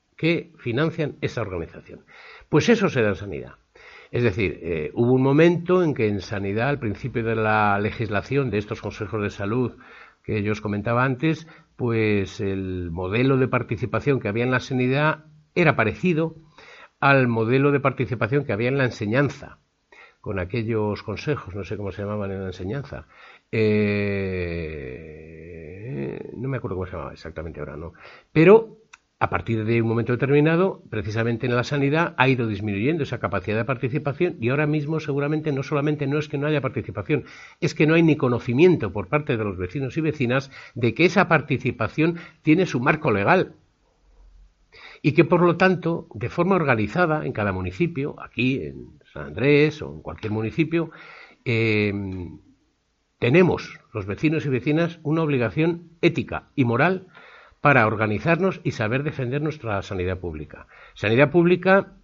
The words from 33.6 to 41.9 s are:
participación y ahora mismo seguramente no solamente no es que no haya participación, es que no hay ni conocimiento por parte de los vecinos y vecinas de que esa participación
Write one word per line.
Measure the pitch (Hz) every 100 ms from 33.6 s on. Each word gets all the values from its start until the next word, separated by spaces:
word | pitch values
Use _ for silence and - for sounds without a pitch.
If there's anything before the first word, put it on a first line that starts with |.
| 117
participación | 127 123 139 143 127 175 -
y | 117
ahora | 139 151
mismo | 151 143 160
seguramente | 147 139 143 156 156
no | 139
solamente | 135 147 151 151 135
no | 151
es | 147
que | 143
no | 147
haya | 151
participación, | 127 110 98 98 95 139 - - - _
es | 143 -
que | 151
no | 165
hay |
ni | 165 143
conocimiento | 131 117 - 120 180 156 107
por | 101 -
parte | 147 147 117
de |
los | 104 90
vecinos | 90 147 131 160
y |
vecinas | 156 - 120 131 135 - -
de | - 117
que | 110
esa | 175 185 175
participación | 156 - 127 123 - 107